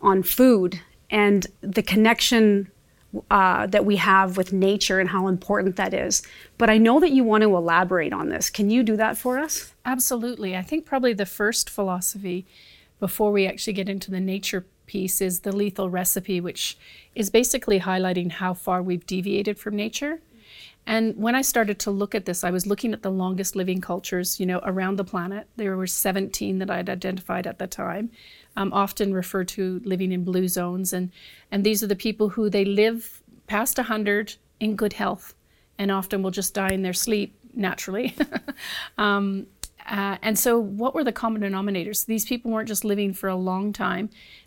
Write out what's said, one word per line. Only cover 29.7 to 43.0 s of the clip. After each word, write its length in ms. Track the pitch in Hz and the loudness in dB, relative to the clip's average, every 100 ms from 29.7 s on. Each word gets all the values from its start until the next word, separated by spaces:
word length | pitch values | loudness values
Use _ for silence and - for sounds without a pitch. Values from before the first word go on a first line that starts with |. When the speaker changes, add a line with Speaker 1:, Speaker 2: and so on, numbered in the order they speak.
| 180 196 | -4 -4
Speaker 2:
living 260 | 185 185 | -2 0
in 140 | 180 180 | -2 0
blue 240 | 185 185 | 0 0
zones. 420 | 180 175 180 185 | -2 -4 -4 -4
And, 200 | 185 180 - - - - | -2 -4 -8 -20 -20 -6
and 120 | 202 | 0
these 180 | 208 214 | 2 2
are 60 | 214 | 0
the 80 | 196 | -2
people 320 | 220 214 214 | -2 0 0
who 220 | 208 208 | 2 0
they 160 | 202 196 | 2 2
live 560 | 202 220 226 - - _ - - | 4 2 2 -8 -18 _ -20 -6
past 320 | 208 233 - | -2 -2 -2
a 40 | |
hundred 520 | 233 214 202 208 214 - _ - | -2 -2 0 0 -2 -10 _ -6
in 160 | 214 208 | -4 0
good 180 | 208 | -2
health 420 | - 202 202 - - _ _ _ - | 0 -2 -4 -8 -20 _ _ _ -4
and 120 | 196 | 0
often 320 | 196 185 196 | 0 -2 -2
will 100 | 190 | -2
just 220 | 190 185 | -2 -4
die 200 | 202 196 | -2 -2
in 80 | 190 | 0
their 100 | 185 | -2
sleep 420 | 180 - 208 202 _ - | -2 -2 -2 -2 _ -14
naturally. 600 | 240 190 - - 196 247 - 294 - - - | -4 -4 -4 -6 -4 -4 -4 -4 -6 -10 -14
<laughs> 400 | - - - - | -12 -12 -10 -2
Um, 500 | 208 202 196 196 - _ - - - | 0 2 0 -4 -8 _ -18 -16 -10
uh, 280 | 202 196 190 | -6 -4 -4
and 160 | 220 214 | -2 0
so 220 | 247 233 | 2 2
what 340 | 208 202 254 | 0 -2 -2
were 100 | 320 | 0
the 80 | 262 | -2
common 300 | - - 220 | -2 -2 -2
denominators? 640 | 202 190 202 190 170 208 - | -2 -2 -2 -2 -4 -4 -2
These 200 | 220 - | -2 -2
people 260 | 240 233 | -4 -4
weren't 160 | 220 220 | -4 -4
just 180 | 202 208 | -4 -2
living 280 | 202 | 0